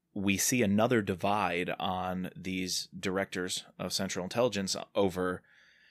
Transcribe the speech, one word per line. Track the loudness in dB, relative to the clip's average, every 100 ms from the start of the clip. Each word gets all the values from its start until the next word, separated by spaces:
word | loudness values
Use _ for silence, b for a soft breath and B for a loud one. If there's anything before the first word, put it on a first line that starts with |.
| _ -2
We | 2 2
see | 2 4
another | 4 4 6 4
divide | 2 0 0 2 2 0 -2 -2
on | -4 -2 -4 -4 -6 -8
these | -6 -4 -2 -4 -6 -6
directors | -2 -2 -2 -4 -4 -6 -10 -8
of | -4
Central | -2 -4 -4
Intelligence | -4 0 2 0 -4 -4 -4 0
over | 0 2 -2 -4 b b b b b